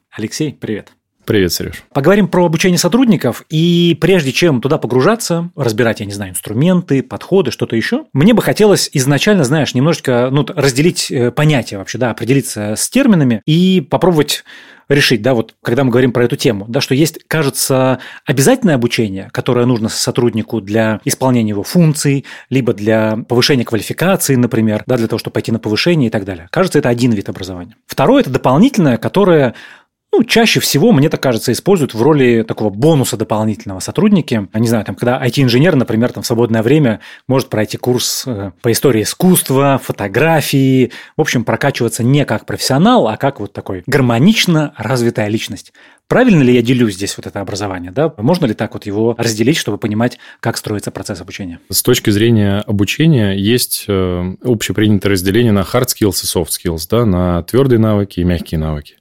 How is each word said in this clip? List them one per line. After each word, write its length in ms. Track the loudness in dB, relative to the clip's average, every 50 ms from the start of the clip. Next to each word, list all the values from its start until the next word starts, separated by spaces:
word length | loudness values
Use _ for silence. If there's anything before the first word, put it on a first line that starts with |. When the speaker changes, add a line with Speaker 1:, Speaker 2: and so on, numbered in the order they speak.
| _ _
Speaker 1:
Алексей, 460 | -12 -8 -8 -8 -6 -6 -6 -6 -8 -8
привет. 340 | -8 -8 -8 -8 -10 _ _ _ _ _ _ _ _
Speaker 2:
Привет, 280 | 0 2 2 2 2 0
Серёж. 320 | -4 -8 -8 -12 -14 -14 _ -4
Speaker 1:
Поговорим 320 | -2 2 2 4 2 2
про 180 | 2 2 2 2
обучение 340 | 2 2 0 0 2 2 2
сотрудников. 640 | 0 0 2 2 2 4 2 2 0 -2 -4 -6 -8 -6
И 480 | -2 0 2 2 2 4 4 2 2 2
прежде 320 | 2 2 2 2 2 0 0
чем 280 | 0 2 2 2 2
туда 160 | 0 0 -2
погружаться, 760 | -2 -2 0 0 2 2 2 2 0 -2 -4 -4 -4 -4 -6 -6
разбирать, 460 | -4 -4 -2 0 0 0 0 0 -2
я 60 | -6
не 60 | -10 -8
знаю, 200 | -8 -10 -10 -10
инструменты, 680 | -10 -10 -6 -2 0 2 2 2 2 0 0 -2 -2
подходы, 520 | -2 -4 -8 -12 -6 -2 0 0 0 0 -2
что-то 240 | -6 -4 -4 -2
ещё, 300 | -2 -2 -2 -4 -4 -6 -4 -2
мне 220 | 2 4 4 4
бы 80 | 4 2
хотелось 480 | 0 2 2 4 4 4 2 0 -2 -2
изначально, 520 | -2 0 2 0 2 2 2 2 2 2
знаешь, 280 | 2 0 0 0 0 0
немножечко, 580 | 0 0 0 0 0 -2 -2 0 0 0 0 0
ну, 100 | 0 -2
т-, 100 | -2 -2
разделить, 600 | -2 0 0 2 2 0 0 0 -2 -4 -4 -2
э, 180 | -2 -2 0
понятия 480 | 0 0 2 2 2 0 -2 -4 -8 -10
вообще, 180 | -10 -10 -6 -4
да, 120 | -4 -4
определиться 640 | -4 -4 -2 0 0 0 0 -2 -6 -6 -6 -4 -4
с 140 | -4 -4 -2
терминами 500 | 0 2 2 4 4 4 4 2 0 0 0
и 400 | 0 2 4 4 4 2 2 0 0
попробовать 540 | -2 0 2 2 2 2 0 0 -2 -10 -10 -14 -20 -20 -20 -20 -20 -12 _ -2
решить, 340 | 0 2 2 2 0 0 0
да, 120 | 0 0
вот 200 | 0 -2 -4 -8 _ -6
когда 220 | -4 0 0 2
мы 60 | 2
говорим 200 | 2 2 2 2
про 140 | 2 0 0
эту 100 | 0 0
тему, 300 | 0 0 0 -2 -2 -4
да, 140 | -6 -4 -4
что 160 | -2 -2 0
есть, 240 | 0 0 0 -2 -6 _ -6
кажется, 720 | -4 -2 -2 -2 -2 -4 -2 -2 0 0 2 0 0 -2 -6 -12 -20 -10 -6
обязательное 480 | -4 -2 2 2 2 2 4 2 2 2
обучение, 540 | 2 0 0 -2 -2 -2 -2 -4 -8 -12 -10
которое 340 | -8 -6 -2 0 0 2 2
нужно 240 | 2 0 0 -2 -4
сотруднику 720 | -4 -4 -4 -4 -2 0 0 0 0 -2 -4 -4 -6 -8
для 400 | -4 -2 0 0 0 0 -2 -2 -4
исполнения 460 | -6 -4 -2 0 0 2 2 0 0
его 120 | -2 -4 -4
функций, 640 | -2 2 2 4 2 2 0 0 -2 -2 -2 -4 -8 -14 -20 -10 -4
либо 240 | -2 -2 0 0 -2
для 420 | -2 0 0 2 2 2 0 -2 -2 -4 -2
повышения 360 | 0 2 2 2 2 0 0
квалификации, 680 | -2 -4 -4 -4 -4 -4 -2 0 0 0 0 0 0 2
например, 480 | 2 2 2 0 0 0 0 0 -2 -2 -2
да, 80 | -2
для 100 | 0 0
того, 140 | -2 -2 -4
чтобы 140 | -6 -4 -6
пойти 180 | -6 -4 -2 -4
на 80 | -4
повышение 480 | -2 -2 -2 -2 0 2 2 2 2 0
и 20 |
так 140 | -2 -4 -6
далее. 240 | -6 -10 -12 -10 -6
Кажется, 300 | -2 -2 0 0 2 0
это 80 | 2 2
один 240 | 0 0 2 0 0
вид 160 | 0 -4 -6
образования. 480 | -10 -10 -10 -12 -12 -12 -14 -16 -20 _ _
Второе — 340 | -8 -2 0 2 4 4 2 2
это 80 | 2
дополнительное, 640 | -2 -2 0 2 4 4 4 4 4 2 2 2 2
которое, 580 | 0 -2 -2 0 2 2 4 4 4 2 2 -2 -6 -14 -20 -20 -20 _ _ _ _ _ _ 0
ну, 100 | 0 0
чаще 360 | 2 2 2 4 4 2 0
всего, 320 | 0 0 0 2 4 4 4
мне 160 | 4 4 2
так 140 | 0 0 0
кажется, 300 | 0 0 0 -2 -2 -4
используют 420 | -2 0 0 2 2 2 0 -2
в 80 | 0 2
роли 420 | 2 4 4 4 4 4 2 0
такого 220 | -2 -4 -4 -4 -4
бонуса 480 | -2 0 2 4 4 4 2 0 -2
дополнительного 640 | -4 -4 -2 -2 -2 -2 -2 -4 -6 -8 -12 -12 -10
сотрудники. 640 | -10 -8 -2 0 2 2 2 2 2 0 -2 -4 -4 -4 -2
Не 160 | -2 0 0
знаю, 160 | 0 0 -2
там, 100 | -4 -6
когда 240 | -4 -2 -2 -2 0
I 120 | -2 -2
T-инженер, 440 | 0 2 2 2 4 4 4 4 4
например, 380 | 2 0 0 0 0 0 0 -2
там, 100 | -4 -6
в 40 |
свободное 360 | -2 0 0 2 2 2 0 2
время 380 | 2 2 4 4 2 0 -2 -6 -14 -20 -12 _
может 220 | -2 0 0 -2 -2
пройти 300 | -2 -4 -4 -4 -6 -6
курс, 460 | -2 -2 -2 0 -2 -4 -6 -6 -8
э, 240 | -8 -8 -8 -8 -10 -10 _
по 100 | -2 0
истории 340 | 0 2 2 2 2 2 0
искусства, 760 | -2 -2 0 2 4 4 2 2 0 0 2 2 2 2 0 -2
фотографии. 1080 | -6 -8 -6 -6 -4 -2 0 2 2 2 2 0 0 0 2 2 2 4 2 2 0 -2 -8 -20 -8 _
В 60 | -4 -2
общем, 220 | -2 -2 -4 -2
прокачиваться 600 | -2 -2 -2 -2 -2 -2 -2 -2 -4 -2 -2 0
не 220 | 2 2 2 0
как 180 | 0 -4 -6 -6
профессионал, 640 | -8 -8 -6 -4 -2 0 2 2 4 4 4 2 0
а 80 | -2
как 240 | -2 -2 -4 -4 -4
вот 140 | -8 -12 -10
такой 300 | -12 -10 -10 -10 -10 -6
гармонично 880 | -2 0 0 2 2 2 4 4 4 4 2 2 0 0 0 0 -2 -6
развитая 520 | -8 -6 -4 -2 0 0 0 0 -2 -2 -2
личность. 440 | -2 -4 -6 -8 -12 -14 -16 _ _ _ -20 -20 _ _ _ -2
Правильно 340 | 2 2 4 6 6 6 6
ли 100 | 6 4
я 80 | 4
делю 300 | 4 2 2 2 2 0
здесь 260 | 0 -4 -8 -8 -8
вот 100 | -10 -12
это 140 | -12 -10 -10
образование, 500 | -10 -8 -8 -8 -6 -6 -8 -8 -12 -8
да? 220 | -4 -2 -2 -2 -2 -2
Можно 260 | 0 0 0 2 0
ли 80 | -2 -2
так 220 | -2 -6 -8 -8
вот 100 | -10 -10
его 300 | -8 -4 -2 0 0 0
разделить, 400 | -2 -2 -4 -2 0 0 0 0
чтобы 220 | 0 -2 -6 -6 -4
понимать, 400 | -4 -4 -2 -2 -2 -2 -4 -6 -18 -20 -16 _
как 180 | -6 -6 -6 -6
строится 320 | -6 -8 -6 -6 -8 -8
процесс 320 | -10 -10 -10 -10 -12 -12 -12
обучения? 360 | -14 -14 -12 -12 -12 -14 -14 _ -8
Speaker 2:
С 120 | -8 -4 0
точки 280 | 0 0 0 2 0
зрения 480 | 2 2 4 4 4 4 2 2 0 -2 -2
обучения 640 | -2 -2 -2 -2 -2 -2 0 2 2 4 2 2 0 0
есть, 540 | -2 0 0 0 0 0 -4 -8 -8 -6 -2
э, 460 | -2 0 0 -2 -2 -4 -4 -6 -8 -6 -4
общепринятое 680 | -2 -2 -2 -2 -4 -2 0 2 2 2 2 0 0 -2
разделение 400 | -2 -2 0 0 2 2 2 2
на 80 | 0
hard 260 | 0 0 -2 -2 -2
skills 360 | -2 -2 -2 0 -2 0 -2 -4
и 40 |
soft 240 | -4 -4 -4 -4 -4
skills, 360 | -6 -6 -6 -6 -6 -6 -6 -2
да, 160 | -2 0 0
на 360 | 2 0 0 0 0 -2 -2 -4
твёрдые 340 | -2 0 0 2 2 2 2
навыки 420 | 2 2 2 0 -2 -4 -4 -2
и 40 | -2
мягкие 340 | 0 0 -2 -4 -6 -6 -4
навыки. 380 | -4 -4 -6 -8 -10 -14 -20 _